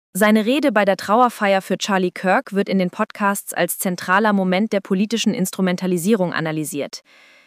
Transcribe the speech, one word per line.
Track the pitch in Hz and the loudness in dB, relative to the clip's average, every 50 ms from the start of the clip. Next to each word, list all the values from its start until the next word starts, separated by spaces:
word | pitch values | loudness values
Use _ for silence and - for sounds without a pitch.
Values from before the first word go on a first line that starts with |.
| _ _ - | _ _ -2
Seine | 185 214 214 214 220 208 | 2 4 4 4 4 2
Rede | 214 262 302 269 285 | 2 0 2 2 2
bei | 214 214 202 | 2 2 2
der | 190 190 185 | 2 0 0
Trauerfeier | - - 202 233 254 240 - - 214 196 196 190 | 0 0 4 4 4 4 2 0 0 2 2 2
für | 185 - 196 - | 0 -2 -4 -4
Charlie | - - 202 185 185 180 | -2 0 0 0 0 -2
Kirk | - - - 185 185 240 277 - 196 | -2 -2 0 2 2 0 0 -2 -2
wird | 190 202 - | -2 -2 0
in | 196 190 | 0 0
den | 185 180 | 0 -2
Podcasts | - - 214 - - - 208 196 202 - - - - | -2 -4 -6 -6 -4 -2 -2 -2 -2 -2 -6 -8 -4
als | - 175 175 - - | -2 -2 -2 -2 -4
zentraler | - 196 180 - - - 185 196 226 214 208 | -4 -4 -6 -4 -2 0 2 2 2 2 2
Moment | 196 190 185 185 185 214 220 - | 2 2 2 0 0 0 0 -2
der | 196 | -2
politischen | 190 - 196 185 214 214 - 226 - 214 185 | -2 -2 0 0 0 0 -2 -2 0 0 0
Instrumentalisierung | - 185 - - - 190 185 180 175 185 185 180 175 156 196 233 196 185 170 - | 0 -2 -4 -2 -2 0 0 0 -2 -2 -2 -2 0 0 2 2 2 2 0 -2
analysiert. | - 160 160 156 156 156 147 - 143 131 - - - - _ _ _ _ _ _ _ _ | -2 -4 -4 -4 -4 -4 -4 -6 -6 -6 -8 -10 -14 -20 _ _ _ _ _ _ _ _